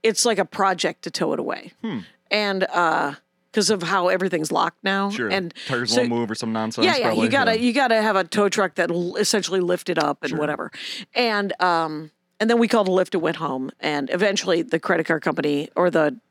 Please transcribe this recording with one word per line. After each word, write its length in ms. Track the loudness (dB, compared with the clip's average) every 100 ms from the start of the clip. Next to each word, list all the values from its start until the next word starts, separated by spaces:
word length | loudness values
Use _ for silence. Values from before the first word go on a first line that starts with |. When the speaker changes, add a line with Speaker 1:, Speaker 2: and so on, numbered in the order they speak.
Speaker 1:
it's 220 | 0 2 0
like 120 | 2
a 60 |
project 580 | -2 0 0 2 -2 -4
to 60 | -10
tow 200 | -4 -2
it 80 | -2
away. 320 | -4 -6 -10 _
Speaker 2:
Hmm. 180 | -8 -8 -10 _ _
Speaker 1:
And, 340 | 0 0 0 0
uh, 480 | 2 2 2 -2 -6 _ _ _
'cause 160 | -2 0
of 120 | 0
how 260 | 0 0 2
everything's 420 | 2 0 -2 0
locked 320 | 0 0 _
now. 260 | -2 -2 -2
Speaker 2:
Sure. 200 | -4 -2
Speaker 1:
And 240 | -2 -2 -10 -4
Speaker 2:
Tires 260 | -2 0
Speaker 1:
so 60 | 2
Speaker 2:
won't 80 | 2
move 200 | 0 -2
or 60 | -4
some 160 | -4
nonsense, 320 | -2 -4 0 2
Speaker 1:
Yeah, 120 | 2
yeah. 80 | 0
Speaker 2:
probably. 160 | 0
Speaker 1:
You 60 | 2
gotta, 260 | 2 2 2
Speaker 2:
Yeah. 60 | 2
Speaker 1:
you 60 |
gotta 280 | 2 2 2
have 160 | 2 0
a 80 | 0
tow 240 | 2 2
truck 260 | 2 -2 0
that'll 400 | -2 0 -2 -2
essentially 460 | 0 0 0 0
lift 260 | 0 -2 0
it 80 | -2
up 200 | 0 -2
and 100 | -4
Speaker 2:
Sure. 60 | -2
Speaker 1:
whatever. 300 | -2 -4 -8 -10 -12 -12 -6 -2
And, 380 | 0 0 -2 0
um, 500 | 2 2 0 -6 -10 _ _ _
and 80 | 2
then 100 | 4
we 80 | 4
called 220 | 4 4
a 20 |
Lyft 220 | 2 2
and 80 | 0
went 140 | -2 -2
home. 340 | -6 -6 -8 -6
And 300 | -4 -2 -2
eventually 500 | 0 0 0 0 0
the 160 | 0 -4
credit 260 | 0 0 2
card 140 | 0
company 460 | 0 -2 -2 -2 -2 0
or 120 | 2
the 280 | 4 2 -2 _